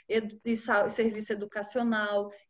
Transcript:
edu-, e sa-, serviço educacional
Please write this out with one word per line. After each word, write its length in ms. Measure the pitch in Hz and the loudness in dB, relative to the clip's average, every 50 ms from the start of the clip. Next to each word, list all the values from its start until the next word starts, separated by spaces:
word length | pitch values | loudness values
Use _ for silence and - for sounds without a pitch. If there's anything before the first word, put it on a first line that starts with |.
| _ - | _ -2
edu-, 320 | 208 226 220 208 - - - | 0 0 0 -2 -10 -8 -2
e 120 | 233 233 | -2 -2
sa-, 320 | 220 - 254 220 202 202 - | -2 2 2 4 4 4 2
serviço 440 | - - 220 226 208 214 214 - 214 | 2 2 0 0 0 -2 -4 -4 -4
educacional 960 | 202 202 208 - 214 202 - - 247 240 233 220 214 208 208 208 202 202 202 - - _ | -4 -4 -6 -6 -8 -8 -4 -2 0 0 2 2 0 0 2 0 0 0 -2 -8 -18 _